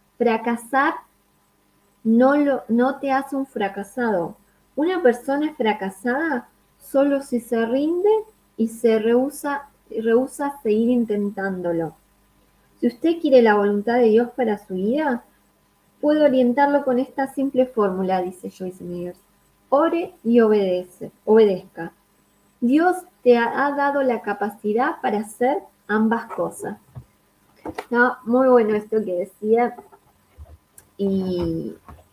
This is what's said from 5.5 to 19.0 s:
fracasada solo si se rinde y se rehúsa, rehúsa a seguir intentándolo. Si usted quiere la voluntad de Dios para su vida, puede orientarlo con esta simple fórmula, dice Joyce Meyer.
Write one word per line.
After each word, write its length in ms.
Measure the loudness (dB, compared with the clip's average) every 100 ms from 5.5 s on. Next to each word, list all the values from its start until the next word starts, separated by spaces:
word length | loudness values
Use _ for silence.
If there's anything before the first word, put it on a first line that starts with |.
| -2
fracasada 920 | -2 -2 -6 -8 -4 -2 -2 -4 -8 _ _ _
solo 420 | -4 0 2 0
si 180 | -4 -8
se 260 | -4 -2 -2
rinde 440 | -2 -2 0 0 0 -2 _ _ -6
y 100 | -6
se 320 | 0 0 2
rehúsa, 680 | 2 2 0 -4 -6 -6 -10 _ -14
rehúsa 580 | -6 0 0 0 -4 -6
a 140 | -4
seguir 280 | -2 0 2
intentándolo. 1080 | 0 0 -2 -4 -4 -6 -4 -4 -4 -4 -8 _ _ _ _ _ _ _ -4
Si 80 | -4
usted 320 | -2 -2 -2
quiere 220 | 4 6
la 140 | 6 4
voluntad 420 | 2 0 0 2
de 120 | 4
Dios 200 | 4 2 -2
para 220 | -2 -2
su 180 | -6 -4
vida, 480 | -2 0 -2 -4 -8 _ _ _ _ _ _ _
puede 240 | 0 4
orientarlo 600 | 4 4 2 4 2 2
con 160 | 0 -2
esta 340 | -2 -4 -6
simple 320 | -2 -2 -2 -2
fórmula, 560 | 0 -2 0 -2 -2
dice 300 | -4 -8 -14
Joyce 320 | -12 -12 -12
Meyer. 320 | -12 -10